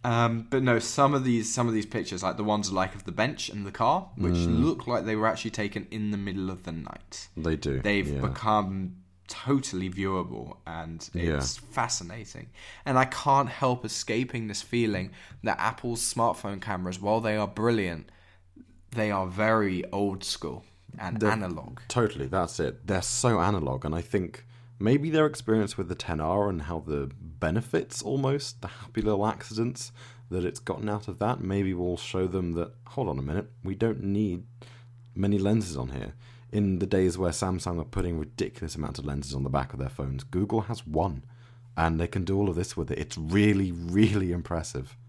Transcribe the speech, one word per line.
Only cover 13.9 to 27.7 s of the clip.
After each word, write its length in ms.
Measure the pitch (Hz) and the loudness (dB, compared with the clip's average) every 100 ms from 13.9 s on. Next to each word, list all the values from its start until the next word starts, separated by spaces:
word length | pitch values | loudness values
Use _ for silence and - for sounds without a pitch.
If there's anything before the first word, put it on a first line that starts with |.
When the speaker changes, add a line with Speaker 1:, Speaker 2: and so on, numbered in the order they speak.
| - - 113 131 120 107 | -6 -2 0 0 -4 -6
Speaker 1:
this 120 | 101 | -8
feeling 520 | - 120 113 98 95 - - - | -2 2 2 2 -4 -10 -20 -4
that 140 | 113 - | -2 2
Apple's 420 | 107 117 123 117 | 0 -2 -4 -2
smartphone 580 | - - 117 - 101 98 | -2 2 2 2 -6 -6
cameras, 400 | 107 92 90 92 | -6 -4 -4 -2
while 200 | 101 110 | 0 2
they 160 | 113 107 | 2 0
are 100 | 101 | -2
brilliant, 640 | 104 113 117 92 82 - - - - - - - - - | 0 2 2 0 -4 -10 -20 -20 -20 -20 -20 -20 -20 -10
they 220 | 117 107 | -2 0
are 160 | 98 92 | 0 -2
very 560 | 92 107 113 101 92 - | 2 4 4 4 0 -2
old 320 | 98 101 95 | 0 0 -2
school 400 | - - 78 101 - - - - | -6 -6 -6 -8 -14 -20 -18 -10
and 220 | 90 110 | -6 2
Speaker 2:
They're 100 | 104 | 2
Speaker 1:
analog. 480 | 110 92 78 67 - - | 2 -2 -6 -10 -16 -2
Speaker 2:
Totally, 380 | 123 110 - 67 | 2 2 0 0
that's 320 | 92 87 - | 0 0 0
it. 300 | 73 - 98 | -2 -2 -2
They're 120 | 95 | 0
so 380 | - - 123 104 | 0 2 4 4
analog, 440 | 90 101 71 65 | 4 2 0 -2
and 100 | 76 | -2
I 80 | 82 | -4
think 420 | - 101 87 - - - - - | 0 -2 -2 -8 -20 -20 -20 -2
maybe 280 | 104 139 156 | 2 4 4
their 160 | 156 151 | 4 4
experience 500 | - - 110 98 - | 2 2 2 2 -2
with 100 | 87 | -4
the 60 | |
ten 260 | 87 - 78 | -4 -4 -2
R 280 | 78 98 101 | 2 2 2
and 140 | 90 | 0
how 180 | 71 80 | -4 -6
the 300 | 80 73 67 - | -2 -4 -4 -8
benefits 840 | 82 78 80 98 - | -16 -2 0 0 0